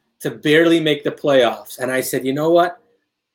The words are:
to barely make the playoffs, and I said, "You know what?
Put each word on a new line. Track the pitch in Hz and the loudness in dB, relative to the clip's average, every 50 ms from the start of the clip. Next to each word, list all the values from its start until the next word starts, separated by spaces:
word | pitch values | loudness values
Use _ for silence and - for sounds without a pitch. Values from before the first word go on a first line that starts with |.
| _ _ _ _ | _ _ _ _
to | - 143 | -10 -10
barely | 117 107 - 151 147 160 165 170 165 165 | -10 -6 0 2 4 4 4 4 2 2
make | 156 151 147 143 | 0 -2 -2 -2
the | - 156 | -4 -8
playoffs, | - - - 147 135 131 117 113 113 - - - - - | -8 -4 -2 2 2 4 2 2 -2 -6 -14 -18 -10 -8
and | 127 127 | -6 -4
I | 131 131 | -4 -4
said, | 127 - - 127 127 | -4 -4 -6 -6 -4
"You | 135 | -4
know | 135 147 151 165 | -4 -2 0 2
what? | 175 170 175 175 - _ _ _ _ _ _ _ _ _ _ _ | 2 2 2 0 -4 _ _ _ _ _ _ _ _ _ _ _